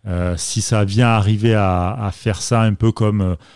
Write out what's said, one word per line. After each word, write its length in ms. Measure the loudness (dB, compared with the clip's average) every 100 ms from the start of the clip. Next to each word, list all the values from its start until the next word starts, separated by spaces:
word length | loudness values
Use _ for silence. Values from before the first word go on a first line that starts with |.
| -4
Euh, 280 | -4 -2 -4
si 240 | -4 -4
ça 240 | 0 0 2
vient 240 | 2 2
arriver 440 | 2 2 2 2
à, 380 | 2 2 0 -2
à 200 | -4 -6
faire 300 | -4 -4 -4
ça 200 | -2 2
un 120 | 2
peu 180 | 2 0
comme, 300 | 2 0 0
euh, 140 | -2 -4 -10